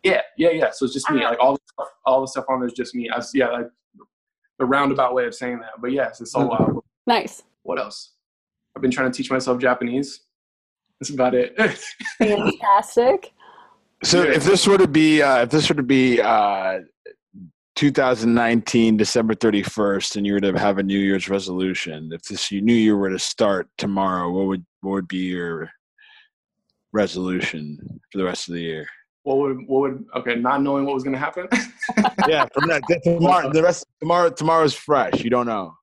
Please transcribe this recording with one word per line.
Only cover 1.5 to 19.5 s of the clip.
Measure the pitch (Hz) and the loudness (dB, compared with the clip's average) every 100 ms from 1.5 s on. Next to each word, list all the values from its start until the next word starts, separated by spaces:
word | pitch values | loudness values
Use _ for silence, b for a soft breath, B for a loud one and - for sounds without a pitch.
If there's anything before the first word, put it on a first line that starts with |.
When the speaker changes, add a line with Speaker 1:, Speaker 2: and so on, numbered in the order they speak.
Speaker 1:
the | 139 _ | 2 _
stuff, | - - _ | -14 -14 _
all | - 131 | 0 0
the | 131 | 0
stuff | 135 127 | -8 -4
on | 131 | -4
there's | 123 | -4
just | 117 120 | -6 -8
me. | 123 117 | -6 -6
I, | 120 117 | -8 -4
yeah, | 135 120 | 0 0
like, | 120 120 _ _ _ _ _ _ _ _ _ | -2 -8 _ _ _ _ _ _ _ _ _
the | 127 | 0
roundabout | 139 139 135 127 | 2 2 2 0
way | 127 | 0
of | 120 | -2
saying | 113 123 120 | -4 -8 -8
that. | 113 113 | -12 -10
But | 120 | -6
yeah, | 135 120 | -2 -4
it's | - | -6
a | 117 | -6
solo | 127 135 | -2 -2
Speaker 3:
Mm-hmm. | 113 | 0
Speaker 1:
album. | - - _ _ - | 0 -2 _ _ -2
Speaker 2:
Nice. | 226 220 - _ _ | -2 -2 -14 _ _
Speaker 1:
What | - 147 | -8 -6
else? | 107 - - _ _ _ _ _ _ | -6 -12 -20 _ _ _ _ _ _
I've | - | -4
been | 127 | -2
trying | 123 131 | 0 -2
to | 127 | -4
teach | 131 | -4
myself | 131 127 123 | -2 0 0
Japanese. | 127 110 120 127 139 - _ _ _ _ _ _ _ _ | 0 0 -2 -4 -6 -12 _ _ _ _ _ _ _ _
That's | 143 | -10
about | 139 127 123 | 0 2 2
it. | 123 - | 0 0
<laughs> | 220 - - - - - | -2 -2 -14 -14 -14 -2
Speaker 2:
Fantastic. | 214 202 208 - 214 202 - - 247 381 - _ b b b b _ _ | 0 2 0 -2 2 2 4 2 2 0 -4 _ b b b b _ _
Speaker 3:
So | - 180 | 0 2
Speaker 1:
Yeah. | 180 | 4
Speaker 3:
if | 170 | 2
this | 147 190 - | 4 4 6
were | 196 | 6
to | 180 | 6
be, | 147 156 156 | 6 6 6
uh, | 143 131 | 4 4
if | 120 | 4
this | 120 - | 2 2
were | 151 | -2
to | |
be, | 127 135 131 120 | 2 4 4 4
uh, | 117 110 104 98 95 95 87 _ - - _ 95 87 _ _ | 4 4 2 0 -4 -6 -10 _ -20 -20 _ -20 -20 _ _
two | - 147 | 0 0
thousand | 139 135 123 117 | 2 2 2 2
nineteen, | 117 117 117 - 120 113 107 | 2 4 0 2 2 4 4
December | 104 127 113 | 2 2 0
thirty-first, | 107 113 | 0 2